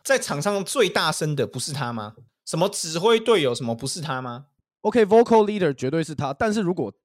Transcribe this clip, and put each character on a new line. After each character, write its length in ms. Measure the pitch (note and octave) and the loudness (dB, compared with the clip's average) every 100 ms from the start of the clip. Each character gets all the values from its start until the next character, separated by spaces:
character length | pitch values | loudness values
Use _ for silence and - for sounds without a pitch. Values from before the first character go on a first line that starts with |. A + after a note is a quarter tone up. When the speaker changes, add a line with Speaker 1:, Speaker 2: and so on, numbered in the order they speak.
Speaker 1:
在 160 | - C4 | 0 0
场 220 | - C#3+ | 0 -4
上 200 | F3 G3+ F#3+ | -2 -2 -2
最 240 | C#4+ G3 | 0 2
大 200 | G3+ E3+ | 2 0
声 240 | D3+ D#3 | -2 -2
的 140 | D3 A#2 | -2 -2
不 100 | C3 | -4
是 140 | - | -8
他 220 | C3+ B2 | -6 -6
吗？ 220 | A#2 G#2+ - - _ - | -6 -10 -14 -20 _ -8
什 140 | E3 | -2
么 80 | F3 | -2
指 320 | - E3 E3 | -2 -6 -2
挥 180 | F#3+ A3+ | 2 2
队 240 | A3+ G#3+ | 4 2
友 140 | C#3 A#2+ | 2 -2
什 80 | |
么 100 | A#2+ | -4
不 140 | A#2 C#3 | -6 -6
是 140 | - | -8
他 200 | D#3 C3 | -6 -8
吗？ 260 | B2+ A#2+ C#3 _ _ _ | -8 -12 -16 _ _ _
Speaker 2:
OK，vocal 640 | G#3+ A#3+ G#3 A3 A#3 A3+ G#3+ | 0 2 6 6 6 6 4
leader 280 | G#3+ F3 | 2 0
绝 160 | C3+ B2+ | 0 -2
对 120 | D#3+ | -2
是 140 | D#3 D3+ | -2 -4
他， 160 | C#3+ | -6
但 220 | C#3 A3+ | -2 -2
是 80 | G#3 | 0
如 120 | F#3 | 0
果 200 | E3+ A#2 - | -2 -4 -8